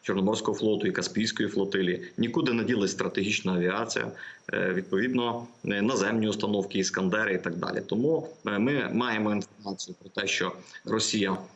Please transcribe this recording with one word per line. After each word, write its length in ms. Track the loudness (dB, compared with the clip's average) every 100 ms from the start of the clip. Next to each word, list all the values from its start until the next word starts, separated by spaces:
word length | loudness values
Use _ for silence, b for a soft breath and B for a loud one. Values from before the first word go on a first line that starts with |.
Чорноморського 560 | 0 2 2 2 0 2
флоту 300 | 2 2 2
і 40 |
Каспійської 580 | 0 -2 0 0 0 -2
флотилії, 600 | 0 0 2 2 0 -4 -2
нікуди 360 | 0 2 2
не 100 | 2
ділась 280 | 2 2 2
стратегічна 600 | 0 -2 0 0 0 0
авіація, 580 | 0 2 0 -2 -2 -4 -8 B B -6
е, 200 | -2 0
відповідно, 720 | -2 -2 0 0 0 0 -4 -8 -10 -4
е, 160 | 0
наземні 480 | 2 2 2 2 0
установки, 500 | 0 0 0 0 0
іскандери 540 | 0 0 2 2 2
і 40 | 0
так 180 | -2 -4
далі. 260 | -2 -4 -2
Тому, 400 | 0 2 2 -2 -8 -2
е, 140 | 0
ми 300 | 2 2 0
маємо 380 | 0 0 2 2
інформацію 640 | 0 -4 -10 -8 -8 -8 -12
про 200 | -10 -6
те, 60 | -2
що 240 | 0 -2 -4 B B -2
Росія 520 | 0 0 2 2 0 -6